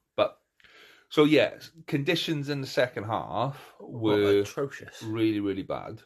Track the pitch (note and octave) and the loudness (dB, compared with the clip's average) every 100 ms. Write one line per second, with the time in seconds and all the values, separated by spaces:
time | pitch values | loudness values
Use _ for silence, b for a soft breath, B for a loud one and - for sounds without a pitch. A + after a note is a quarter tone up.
0 | _ - G#2 - _ _ B B B B | _ 0 0 -2 _ _ B B B B
1 | B - D3+ D3 G#2+ - - - - D3+ | B 4 6 6 4 0 -18 -20 -6 -4
2 | C#3+ F3 - D3+ C#3 C#3+ C3 - B2 A#2+ | 0 -2 -2 -4 -4 -6 -4 0 0 -2
3 | G#2 G#2 A1+ F#2 C3 C#3 - - - A#2 | -4 -4 -4 -2 -4 -4 -14 -20 -14 -2
4 | A2 G#2 G#2 G2+ G2+ - C#3 - - - | 2 4 6 4 2 -4 -6 -8 -18 -14
5 | A2+ A2 A2 G#2 G2+ F#2+ - B1+ G1+ A#2 | -6 0 0 0 -2 -4 -4 -8 -8 -14